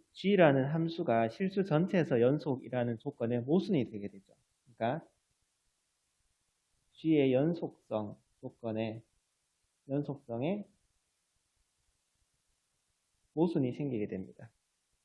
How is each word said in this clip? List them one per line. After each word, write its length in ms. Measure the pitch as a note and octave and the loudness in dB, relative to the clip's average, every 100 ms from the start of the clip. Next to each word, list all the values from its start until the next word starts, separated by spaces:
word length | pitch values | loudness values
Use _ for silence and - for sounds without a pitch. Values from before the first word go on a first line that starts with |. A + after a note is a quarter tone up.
| _ | _
G라는 540 | - F#3 G3+ D#3+ C3+ C3 | -4 2 6 8 6 2
함수가 640 | D#3+ E3 E3 D#3 A#2 A#2 | 0 -2 -2 0 2 2
실수 340 | - F#3+ G3 | -2 -4 -2
전체에서 580 | F#3+ D3+ F#3 F#3+ D3+ B2 | 2 2 2 2 2 4
연속이라는 800 | A#2+ D3+ D#3 B2+ - B2+ A#2+ A2+ | 4 2 -2 -6 -4 -4 -4 -4
조건의 420 | C#3+ - A#2 B2 | -8 -6 -4 -2
모순이 480 | A#2+ F3+ G3 F3 A#2+ | 0 0 2 0 -2
되게 200 | G#2+ G2+ | -6 -10
되죠. 240 | G2 - _ _ _ _ | -14 -20 _ _ _ _
그러니까 400 | A#2 A#2 D#3 - _ _ _ _ _ _ _ _ _ _ _ _ _ _ _ _ _ _ | -4 -2 -2 -6 _ _ _ _ _ _ _ _ _ _ _ _ _ _ _ _ _ _
G의 420 | - D#3 D#3 C3+ | -6 2 4 4
연속성 840 | B2+ D#3 E3 - - - A2 G#2+ - _ _ | 4 0 -2 -8 -12 -8 -6 -6 -12 _ _
조건에, 600 | C3 - A#2 A2 A2+ A2+ - _ _ _ _ _ _ _ - | -20 -12 -8 -4 -6 -8 -16 _ _ _ _ _ _ _ -6
연속성에 760 | C#3 C#3+ C#3 - A#2 C#3+ G#3 - _ _ _ _ _ _ _ _ _ _ _ _ _ _ _ _ _ _ _ _ _ _ _ _ _ _ | -6 -4 -10 -10 -6 -4 -6 -10 _ _ _ _ _ _ _ _ _ _ _ _ _ _ _ _ _ _ _ _ _ _ _ _ _ _
모순이 380 | D3 F3 E3 B2+ | 0 0 2 -2
생기게 360 | A#2+ D3 A#2 G#2 | -4 -6 -4 -6
됩니다. 420 | F#2+ F#2 - A2+ _ _ _ _ _ | -8 -12 -16 -20 _ _ _ _ _